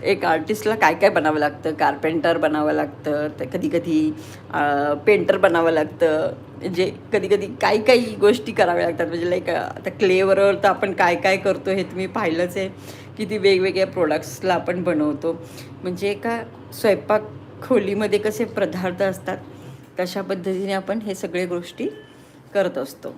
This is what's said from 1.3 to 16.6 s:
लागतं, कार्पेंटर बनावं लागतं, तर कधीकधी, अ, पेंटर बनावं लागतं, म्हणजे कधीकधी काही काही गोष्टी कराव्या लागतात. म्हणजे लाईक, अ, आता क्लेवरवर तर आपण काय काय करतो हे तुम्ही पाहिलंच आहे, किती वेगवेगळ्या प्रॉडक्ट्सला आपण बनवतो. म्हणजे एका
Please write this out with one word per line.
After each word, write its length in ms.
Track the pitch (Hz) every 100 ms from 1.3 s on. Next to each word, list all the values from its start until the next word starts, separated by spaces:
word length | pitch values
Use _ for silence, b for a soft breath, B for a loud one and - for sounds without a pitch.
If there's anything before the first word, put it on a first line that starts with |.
| 151
लागतं, 340 | 147 143 160
कार्पेंटर 640 | 151 147 143 156 165 170 165
बनावं 340 | 160 151 151
लागतं, 560 | 151 151 - 151 147 151 -
तर 60 | -
कधीकधी, 680 | 180 156 170 170 156 156 151 B B -
अ, 400 | 160 147 143 147
पेंटर 440 | 147 214 202 180 190
बनावं 340 | 190 170 165
लागतं, 640 | 160 151 - 165 156 160 - - -
म्हणजे 380 | - 175 185 - -
कधीकधी 340 | 208 196 202 196 -
काही 220 | 196 214
काही 320 | 226 247 226 202
गोष्टी 360 | 202 - -
कराव्या 380 | 220 180 175 170
लागतात. 180 | 165 170
म्हणजे 220 | 170 175
लाईक, 200 | 180 -
अ, 40 |
आता 360 | 170 - - -
क्लेवरवर 680 | 180 196 185 190 196 196 185
तर 100 | 202
आपण 280 | 185 196
काय 220 | 180 180 175
काय 220 | 196 190
करतो 340 | 190 185 -
हे 120 | 190
तुम्ही 240 | 185 175 190
पाहिलंच 500 | 220 196 160 175 180
आहे, 120 | 190 - B B B -
किती 200 | 208 208
वेगवेगळ्या 500 | 190 190 190 180 190
प्रॉडक्ट्सला 680 | 185 160 151 - - 185
आपण 300 | 175 170 180
बनवतो. 580 | 180 156 151 143 165 170 B B B -
म्हणजे 280 | 185 180 196
एका 340 | 202 233 233 220 -